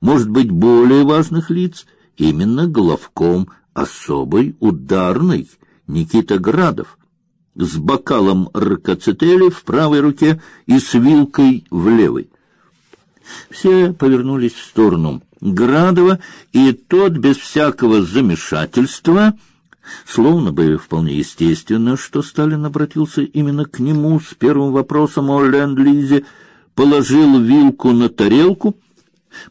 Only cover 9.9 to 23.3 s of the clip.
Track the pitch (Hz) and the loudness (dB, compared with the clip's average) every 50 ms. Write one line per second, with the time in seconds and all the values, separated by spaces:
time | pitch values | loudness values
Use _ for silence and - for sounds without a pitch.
9.9 | 147 143 143 151 143 - 151 151 160 160 - - - - _ - 127 135 - - | 0 0 0 0 0 0 0 0 0 -2 -6 -14 -20 -12 _ 0 0 0 0 0
10.9 | - 120 117 139 156 147 143 139 - - 139 131 131 120 - _ - 90 82 104 | 0 2 4 4 4 4 2 2 0 2 2 2 2 0 -4 _ -6 -2 0 2
11.9 | 113 113 104 73 62 65 57 - _ _ _ _ _ _ _ _ _ _ _ _ | 4 4 4 2 0 -4 -8 -12 _ _ _ _ _ _ _ _ _ _ _ _
12.9 | _ _ _ _ _ _ _ - - - - - - - - 190 185 185 180 175 | _ _ _ _ _ _ _ -20 -20 -20 -20 -20 -10 -4 0 2 2 4 2 0
13.9 | 175 - 143 135 135 127 123 131 139 135 123 117 - - - - - - 110 104 | 0 0 0 2 2 0 0 -2 -4 -4 -4 -4 -4 -8 -14 -6 -2 0 2 2
14.9 | 90 82 80 78 67 62 - _ _ _ - 98 95 92 117 123 135 156 170 185 | 2 0 -2 -4 -4 -8 -14 _ _ _ -6 -4 -2 0 0 0 2 2 2 2
15.9 | 180 175 175 185 190 180 - - - - - _ - 123 135 135 123 - _ - | 2 2 2 2 2 0 -4 -10 -20 -20 -12 _ 0 2 2 2 2 -2 _ -2
16.9 | 175 185 196 190 165 151 117 139 135 - - - - 151 151 147 135 - 127 117 | 0 2 2 2 0 0 0 0 0 0 -4 -6 -4 -2 -2 -2 0 0 0 2
17.9 | 110 107 95 82 95 127 135 104 85 78 - - - 78 78 76 - 120 127 - | 2 2 2 0 0 0 0 0 0 -2 -6 -6 -6 -6 -6 -4 -2 -2 -2 -2
18.9 | - - - 165 165 196 214 214 214 - - _ _ _ _ _ _ _ _ - | -4 -4 -2 0 2 4 4 2 0 -2 -6 _ _ _ _ _ _ _ _ -20
19.9 | - - - - - - 113 143 170 170 139 92 73 76 82 78 78 78 - - | -20 -20 -20 -6 -2 0 2 2 2 2 0 -2 -2 0 0 0 0 -2 -4 -6
20.9 | - 82 82 78 71 73 73 - - - 82 82 80 80 - - 107 113 113 120 | -6 -4 -4 -2 -4 -4 -6 -6 -6 -2 -2 0 0 -2 -4 -4 -4 -2 -2 -2
21.9 | 127 131 - - - 143 143 - - - 151 156 156 151 151 151 143 147 151 147 | -2 -4 -6 -8 -6 -6 -6 -6 -4 -4 -2 -2 -2 -4 -6 -6 -6 -4 -6 -4
22.9 | - 156 156 151 - - 139 135 | -4 -4 -6 -4 -4 -6 -6 -4